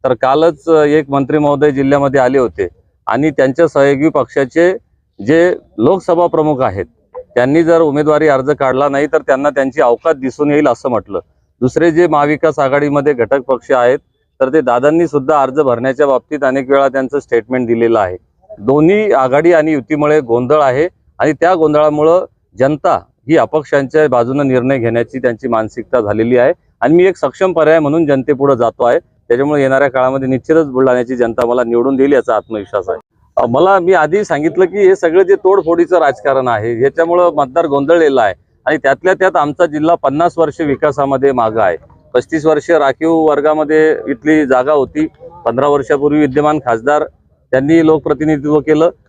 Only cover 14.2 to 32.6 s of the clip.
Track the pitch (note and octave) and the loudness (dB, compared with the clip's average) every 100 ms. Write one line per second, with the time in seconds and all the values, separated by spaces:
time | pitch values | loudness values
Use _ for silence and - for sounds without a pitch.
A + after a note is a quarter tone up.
14.2 | _ _ C3 D#3 B2+ A#2+ C#3 D#3+ E3+ D3 | _ _ -2 0 0 0 2 0 0 -2
15.2 | C3 D3+ C3 C3+ C#3 A#2+ C3 B2+ D3 B2+ | -2 0 0 0 0 0 -2 0 0 0
16.2 | _ D3+ C3+ C3+ B2+ C#3 C#3 C3 C3+ C#3+ | _ -4 -2 -2 0 0 2 -2 -4 -6
17.2 | - A#2+ A2 B2+ A#2+ A#2 A#2 A2+ F#2+ F#2 | -2 -4 -2 -6 -2 0 0 0 -2 -6
18.2 | _ _ _ - G#2 C#3+ D#3+ G3+ G#3+ C3+ | _ _ _ -10 -2 2 2 2 0 0
19.2 | C3 C3+ E3 E3+ D3+ D3+ A#2+ D3+ D3 D3+ | 2 2 2 2 2 -2 -4 -2 0 0
20.2 | B2+ A#2 B2 D3+ C#3 B2+ E3+ _ _ _ | 0 -2 0 0 2 0 -4 _ _ _
21.2 | C#3 D3 E3 F#3 D#3 D3 D3+ D3+ D#3 F3 | -4 0 0 2 2 2 2 2 2 2
22.2 | - _ _ G2+ C3+ D3+ F#3 A#2+ - _ | -2 _ _ -2 -2 0 -2 -2 -6 _
23.2 | - D#3 A2+ D#3 C#3 C#3+ C3+ D#3 D3+ B2 | -2 0 0 -2 -2 -2 0 0 2 0
24.2 | A#2+ C#3 C#3 B2+ B2 C#3 A#2 A#2 A#2+ C3 | 0 -2 0 0 0 -2 -2 -2 -4 -4
25.2 | B2 A2+ B2+ A2+ A2 - A2 B2 G#2 G#2+ | -4 -4 -4 -4 -4 -10 -4 -2 -2 -2
26.2 | A#2 B2 B2+ F3+ _ _ B2 E3+ F#3 F3+ | 0 2 2 -2 _ _ 2 4 2 0
27.2 | C#3 - F#3+ E3 D3+ E3 D3 D#3 D#3 C3+ | -6 -2 -2 0 2 2 2 -2 0 -2
28.2 | B2+ C3 C#3 C3 A#2 - A#2+ C#3+ _ _ | 0 0 0 0 0 0 0 0 _ _
29.2 | _ A#2+ C#3+ D3+ C3+ C3+ C#3+ C3 B2+ C3+ | _ -2 0 0 0 0 0 0 -2 -2
30.2 | C3 C3 - D#3+ D3+ B2+ C3 B2 A#2+ B2+ | -2 -4 0 0 0 0 0 0 -2 -2
31.2 | A#2+ A2 A#2 B2 A#2 A#2 B2+ C3+ C#3 C#3 | -2 -2 -2 -2 0 0 0 0 2 2
32.2 | A#2+ G#2+ - A2 | 0 -4 -4 -12